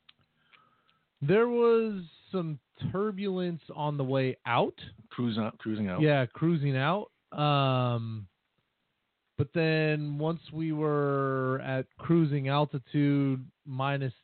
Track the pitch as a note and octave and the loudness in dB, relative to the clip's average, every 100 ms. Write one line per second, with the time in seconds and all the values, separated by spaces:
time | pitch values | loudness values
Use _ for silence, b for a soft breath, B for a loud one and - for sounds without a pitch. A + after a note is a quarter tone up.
0 | _ _ _ b b b b b b b | _ _ _ b b b b b b b
1 | b - C#3+ G3 A#3+ A#3+ A#3 A3+ A3+ G3+ | b -6 2 4 4 4 4 4 2 -4
2 | E3+ - _ F#3+ E3 D3+ _ - - F#3 | -10 -18 _ -6 -4 -6 _ -8 -6 -2
3 | G#3+ F#3+ G3+ F#3 F3+ E3+ - D#3 D3+ D3 | -2 -4 -4 -2 -4 -6 -10 -6 -4 -2
4 | C3 C3+ C3 B2+ - A#2+ G#3+ - - - | 0 0 0 -2 0 2 2 -2 -16 -20
5 | - - A#2+ A2 A2 - A2+ G#2+ G#2 F#2 | -12 -4 -2 0 -2 -4 -6 -4 -2 2
6 | D3+ C#3+ B2+ - D#3+ E3+ C#3+ C3 C#3 F#3+ | 2 2 0 -2 0 0 0 0 0 -2
7 | G#3+ _ _ - D3 C#3+ C3+ C3 B2 A#2+ | -4 _ _ -2 0 2 2 2 0 -2
8 | A2+ A2 G2 _ _ _ _ _ _ _ | -4 -8 -12 _ _ _ _ _ _ _
9 | _ _ _ - D3 E3+ D#3+ D#3 D#3 D3+ | _ _ _ -4 -2 0 2 4 2 0
10 | D3 D3 D#3 E3+ - D#3 D#3+ D3+ D3+ D3 | -2 -4 -2 -4 -8 -6 -4 0 0 2
11 | C#3+ C#3 C3+ C3+ C3 C3 C3 C3 C3 - | 2 0 0 0 -2 -2 -2 -4 -6 -6
12 | - E3+ D#3+ C#3+ C3+ C#3+ D3 C#3+ - D3+ | 2 4 4 2 0 2 0 -2 -4 0
13 | C#3+ C#3+ C#3 C3 B2+ - - C3 C3+ C#3 | 2 2 2 -2 -6 -16 -10 -4 -2 -2
14 | C3+ - | -4 -6